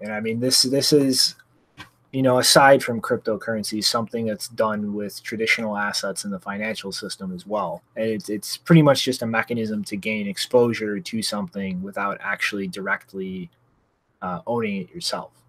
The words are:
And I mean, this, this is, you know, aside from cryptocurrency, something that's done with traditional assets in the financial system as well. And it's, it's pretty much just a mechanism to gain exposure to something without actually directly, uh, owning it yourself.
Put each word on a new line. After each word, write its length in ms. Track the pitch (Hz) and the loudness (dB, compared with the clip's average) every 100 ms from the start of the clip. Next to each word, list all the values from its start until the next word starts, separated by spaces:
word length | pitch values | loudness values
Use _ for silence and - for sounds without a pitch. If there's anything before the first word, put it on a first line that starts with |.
And 100 | 107 | -8
I 80 | 107 | -4
mean, 200 | 113 113 | -4 0
this, 220 | 127 127 | 2 2
this 300 | 127 135 139 | 4 2 6
is, 440 | 147 135 127 - - _ _ _ - - _ _ | 6 6 2 0 -2 _ _ _ -20 -20 _ _
you 100 | 135 | 2
know, 160 | 131 123 | 4 6
aside 440 | 123 156 139 135 | 6 8 10 8
from 180 | 127 117 | 4 -4
cryptocurrency, 800 | - 117 - 104 - 110 101 107 | -2 -2 -2 -4 -4 -4 -4 -2
something 420 | 98 120 107 117 113 | 0 0 -2 -4 -4
that's 220 | 104 - | -4 -8
done 460 | 117 110 107 104 | -2 0 0 -4
with 280 | 104 101 - | -4 -6 -10
traditional 540 | - 110 110 110 110 104 | -10 -4 0 0 -2 -2
assets 480 | 104 - 101 95 | -2 -4 -4 -6
in 60 | 104 | -6
the 100 | 95 | -8
financial 500 | 101 101 110 110 98 | -6 -6 -4 -6 -8
system 420 | 92 98 - 95 | -8 -10 -8 -8
as 140 | 90 92 | -10 -6
well. 360 | 107 90 85 _ 113 | -4 -4 -6 _ -4
And 100 | 113 | -2
it's, 220 | 107 - | -2 -4
it's 260 | 104 - - | -6 -6 -10
pretty 260 | - 165 | 6 8
much 220 | 147 127 | 8 6
just 180 | 131 127 | 2 -2
a 40 | 117 | -2
mechanism 580 | 113 - 117 110 107 | -2 0 -4 -2 -4
to 120 | 98 104 | -4 -6
gain 300 | 107 107 101 | -4 -4 -4
exposure 760 | 95 - 123 120 113 107 104 | -6 2 4 4 2 -4 -4
to 220 | 87 113 | -6 -6
something 600 | 101 104 95 101 95 90 | -4 -4 -6 -6 -6 -6
without 360 | 98 101 101 95 | -6 -6 -6 -4
actually 460 | 98 101 - 208 95 | -6 -4 -4 -4 -6
directly, 840 | 196 190 196 - 190 190 185 175 _ _ _ _ _ _ _ | -6 -4 -4 -6 -10 -8 -8 -12 _ _ _ _ _ _ _
uh, 180 | 92 87 - | -8 -6 -4
owning 360 | 120 110 98 | -2 -2 -4
it 120 | 87 | -8
yourself. 380 | 87 - 95 - _ | -8 -6 -6 -10 _